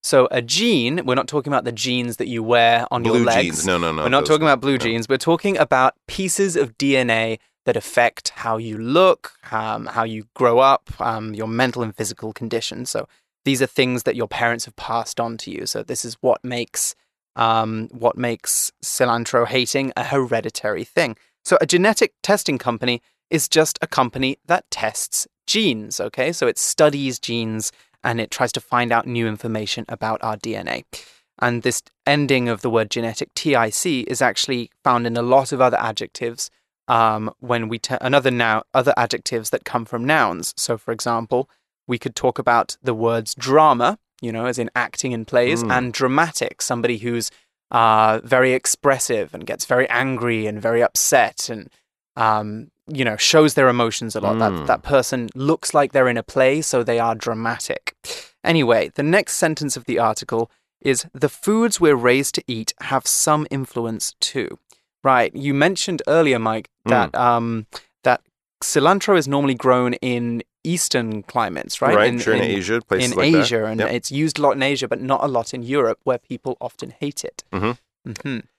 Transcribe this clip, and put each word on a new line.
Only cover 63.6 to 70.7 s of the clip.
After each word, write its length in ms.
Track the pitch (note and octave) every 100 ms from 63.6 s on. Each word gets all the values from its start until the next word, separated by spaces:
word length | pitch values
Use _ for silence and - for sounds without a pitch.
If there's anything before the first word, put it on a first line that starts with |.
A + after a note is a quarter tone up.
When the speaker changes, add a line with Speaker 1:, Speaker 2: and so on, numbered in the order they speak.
| C3 B2 A#2 A2 - _
Speaker 1:
too." 380 | - C#3 G#2+ - _ _ _ _
Right. 320 | C3+ B2+ A2 -
You 180 | C#3+ C#3
mentioned 460 | D#3+ F#3 - E3 -
earlier, 300 | D#3+ D3+ A#2+
Mike, 300 | A2+ A2 - _ A2
Speaker 2:
Mm. 20 |
Speaker 1:
that, 240 | B2 A2+ -
um, 460 | B2 A#2 A#2 A2+ G#2+ - _ _
that 180 | C3 B2 _ _ _ _
cilantro 540 | - D3 D3 G3 - F#3
is 100 | C3+
normally 260 | C#3 C#3+ B2+
grown 380 | B2+ B2 B2 -
in 480 | B2+ A#2+ A#2+ A#2 - _
Eastern 600 | D#3+